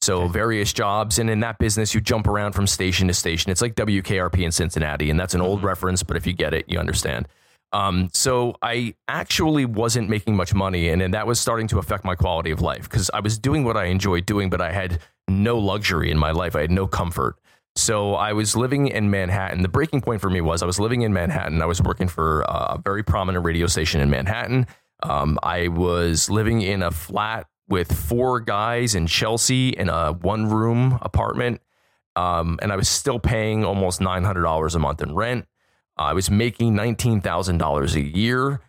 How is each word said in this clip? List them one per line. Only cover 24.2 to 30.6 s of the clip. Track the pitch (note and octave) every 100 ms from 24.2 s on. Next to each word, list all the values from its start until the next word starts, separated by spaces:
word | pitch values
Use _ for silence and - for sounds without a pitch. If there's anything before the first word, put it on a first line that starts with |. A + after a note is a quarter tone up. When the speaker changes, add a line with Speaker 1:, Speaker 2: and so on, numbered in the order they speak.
| E2+ A2 A2 B2+ B2 - _ _
Speaker 1:
Um, | E2 D2 D2 D2
I | - F2+ F2
was | E2+ F2+ F2 E2+ D#2+ -
living | G#2 G#2+ A#2
in | F#2+ G2+
a | F2
flat | E2 - G2+ G#2+ A2+ - _ -
with | F#2 F2
four | - - A#2+ B2+ B2
guys | A2+ G2+ A2 A#2+ B2
in | G2+ E2+
Chelsea | - A2 A#2 - B2+ B2+
in | - F#2
a | E2 D#2
one-room | E2+ F2+ G#2+ G#2+ A2